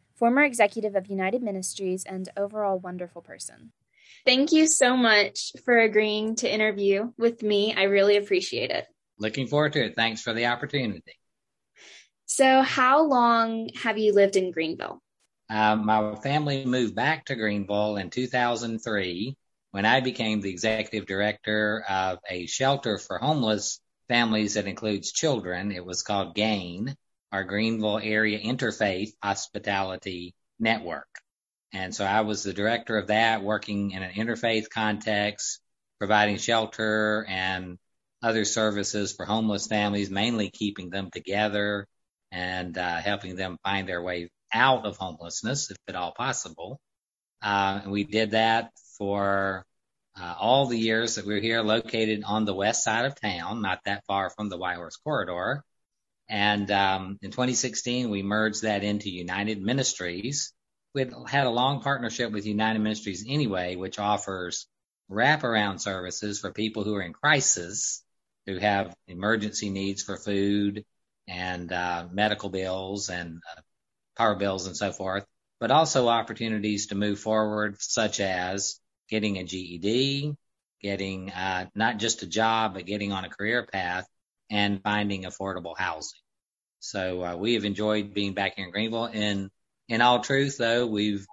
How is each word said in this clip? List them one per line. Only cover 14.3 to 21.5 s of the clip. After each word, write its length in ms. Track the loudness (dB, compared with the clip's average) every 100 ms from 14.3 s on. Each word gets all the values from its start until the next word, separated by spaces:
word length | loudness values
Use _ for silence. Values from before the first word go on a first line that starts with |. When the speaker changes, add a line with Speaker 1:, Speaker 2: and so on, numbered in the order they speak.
| 6
Speaker 2:
in 140 | 0
Greenville? 480 | -2 -4 -4 -8 -10 _ _ _ _ -4
Speaker 3:
Uh, 260 | 4 4 4
my 400 | 4 4 2 -2
family 500 | -2 0 0 0 0
moved 300 | 0 0 0
back 300 | 0 0 -4
to 100 | -2
Greenville 640 | 0 0 0 0 2 0
in 120 | -4
two 180 | -4 -2
thousand 520 | 2 2 0 -4 -6
three 560 | -2 -2 -2 -4 -6 -8 _ _ _
when 140 | 0 4
I 140 | 4
became 420 | 2 -2 -2 0
the 80 | -2
executive 560 | -2 0 0 -2 -6 -4
director 800 | 0 0 -2 -2